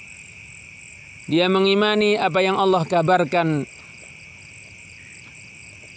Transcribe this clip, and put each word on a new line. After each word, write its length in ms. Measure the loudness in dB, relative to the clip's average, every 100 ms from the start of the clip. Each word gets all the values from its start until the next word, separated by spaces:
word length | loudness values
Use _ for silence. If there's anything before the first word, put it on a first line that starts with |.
| -16 -16 -16 -18 -18 -18 -18 -16 -16 -16 -16 -12 0
Dia 240 | 2 4
mengimani 640 | 4 4 4 4 4 4 4
apa 240 | 2 2
yang 160 | 2 4
Allah 240 | 4 4
kabarkan 800 | 4 2 4 4 4 2 2 0 -2 -10 -16 -18 -18 -18 -18 -20 -18 -18 -18 -18 -18 -16 -14 -14 -14 -14 -14 -14 -12 -12 -14